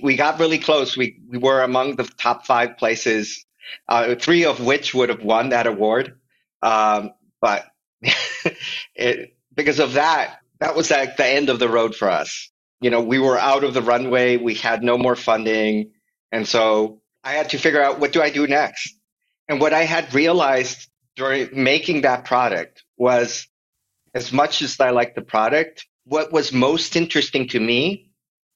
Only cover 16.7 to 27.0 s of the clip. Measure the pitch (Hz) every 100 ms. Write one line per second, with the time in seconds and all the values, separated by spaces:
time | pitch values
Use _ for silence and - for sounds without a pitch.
16.7 | 107 107 110 _ _ 131 147 147 143 160
17.7 | 147 139 135 143 170 151 143 143 139 143
18.7 | - - - _ _ _ _ - 143 151
19.7 | 156 160 165 143 131 160 175 143 131 127
20.7 | - - _ _ - 135 135 127 135 131
21.7 | 151 - 151 135 127 - 127 123 90 82
22.7 | _ _ _ 123 123 120 - - _ _
23.7 | _ _ _ _ 127 120 131 151 - 143
24.7 | - 131 123 120 - - 110 110 151 165
25.7 | - - _ 127 151 156 160 135 131 131
26.7 | 160 - 170